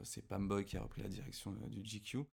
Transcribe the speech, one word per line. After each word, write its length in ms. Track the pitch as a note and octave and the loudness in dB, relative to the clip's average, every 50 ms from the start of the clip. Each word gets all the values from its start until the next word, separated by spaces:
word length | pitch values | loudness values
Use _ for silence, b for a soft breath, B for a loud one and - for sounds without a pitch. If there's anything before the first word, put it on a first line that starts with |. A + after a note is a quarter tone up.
| - | -6
c'est 240 | - - - - | -4 -6 -6 -4
Pam 200 | - G2 G2 G2+ G2 | 0 2 4 6 6
Boy 160 | G2+ G2+ G2 | 6 6 4
qui 120 | - - | 4 0
a 60 | G2 G#2+ | 0 0
repris 180 | G#2+ - - | -2 -2 -2
la 80 | G2+ G2 | -2 -2
direction, 480 | F#2 F#2 - - - - - G2+ F#2+ G#2+ - | -2 -2 -4 -6 -6 -4 -4 -4 -2 -2 -4
euh, 60 | - | -4
du 140 | A2 G#2 G2 | -2 -2 -2
G 160 | A2 A2 G#2 | -2 -4 -4
Q. 240 | G#2 - - B2+ D3 - | -4 -2 0 0 0 -2